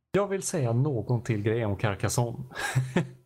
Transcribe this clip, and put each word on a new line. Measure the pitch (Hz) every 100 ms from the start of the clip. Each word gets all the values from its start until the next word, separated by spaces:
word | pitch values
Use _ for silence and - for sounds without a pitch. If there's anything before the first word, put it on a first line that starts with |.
| _
Jag | 185 202
vill | 196
säga | - 170 123
någon | 117 151 123 101 120
till | 123 107
grej | 107 113 110
om | 98
Carcassonne. | 110 95 110 - 120 120 - - - 131 127 180
<laughs> | - -